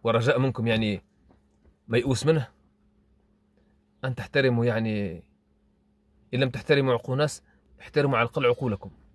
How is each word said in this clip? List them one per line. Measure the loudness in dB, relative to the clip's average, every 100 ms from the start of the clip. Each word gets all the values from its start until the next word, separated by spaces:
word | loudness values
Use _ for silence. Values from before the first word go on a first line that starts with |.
ورجاء | 2 0 2 2
منكم | 0 -2 -2
يعني | 0 -2 -4 _ _ _ _ _ _ _ _ -4
ميؤوس | -2 0 0 2
منه، | 0 -2 _ _ _ _ _ _ _ _ _ _ _ _ _ _ _
أن | -8
تحترموا | -8 -4 0 2 2
يعني، | 0 0 -2 -2 -4 -8 -16 _ _ _ _ _ _ _ _ _ _
إن | -2
لم | -2
تحترموا | -2 2 2 4
عقول | 0 -2
الناس، | -2 -2 -4 _ _ _ _
احترموا | -6 0 2 2
على | 0
الأقل | 2 0
عقولكم. | 2 -2 -4 -8 -20 _